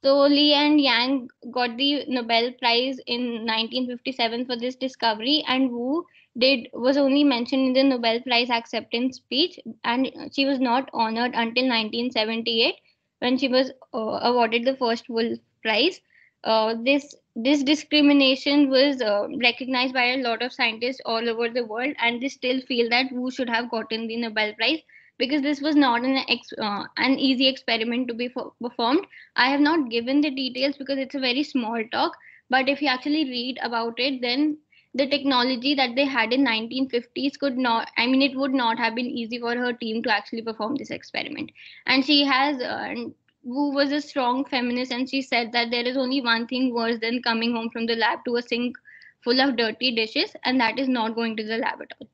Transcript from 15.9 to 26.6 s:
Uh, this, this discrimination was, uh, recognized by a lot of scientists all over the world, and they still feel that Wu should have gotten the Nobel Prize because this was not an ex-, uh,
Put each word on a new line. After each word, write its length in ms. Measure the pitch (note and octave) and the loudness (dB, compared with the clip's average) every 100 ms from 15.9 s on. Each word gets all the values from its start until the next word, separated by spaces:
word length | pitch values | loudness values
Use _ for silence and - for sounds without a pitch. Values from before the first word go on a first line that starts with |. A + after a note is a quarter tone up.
| - _ _ _ _ | 0 _ _ _ _
Uh, 300 | - A3 A3 A3+ | 0 2 2 0
this, 300 | A#3 C#4+ C#4+ - _ | 2 2 0 -20 _
this 280 | - A#3 D4 | -4 2 2
discrimination 1080 | C4+ D4+ - D4+ C#4+ C#4+ C4+ C4 C#4+ D4 C#4 | 4 0 2 4 6 8 6 4 2 4 4
was, 300 | C4 C#4+ C4 | 6 4 2
uh, 260 | A3 G3+ A#3+ - | 0 0 -2 0
recognized 520 | A#3+ A#3 B3 B3+ C4 | 0 0 -4 -2 0
by 180 | C4 B3 | 0 0
a 100 | C4 | 0
lot 200 | A#3+ A3 | -2 -2
of 100 | B3 | -4
scientists 480 | - A#3+ A3 A#3+ C4 | -2 -2 0 -4 -4
all 240 | - A3+ A#3 | -4 -2 -2
over 200 | A3+ A#3 | -2 -2
the 160 | A#3+ | -2
world, 300 | A3+ G#3+ C4 - | -4 -4 -4 -2
and 240 | A#3 A#3+ | -2 -2
they 60 | C4+ | -6
still 320 | - B3+ C4 B3+ | -4 -2 -2 -2
feel 200 | B3 A#3 | 0 2
that 200 | A#3+ C4 | 2 0
Wu 200 | B3+ B3+ | -4 -6
should 180 | B3+ A#3+ | -4 -2
have 220 | A#3 A#3+ | -2 -2
gotten 360 | A3 G#3+ A3+ A3+ | -6 -6 -6 -6
the 120 | A3+ | -6
Nobel 340 | A#3 G#3+ G#3+ | -4 -2 -4
Prize 240 | G#3+ A3+ D#4 _ - _ _ | 0 -2 -2 _ -20 _ _
because 220 | C#4 D4 | -2 0
this 220 | C#4 C#4+ | 0 -2
was 120 | C#4+ | 2
not 300 | D4+ C4+ A#3+ | 4 4 4
an 140 | B3 C4+ - | 2 0 0
ex-, 240 | B3 - | -2 -2
uh, 260 | - | -8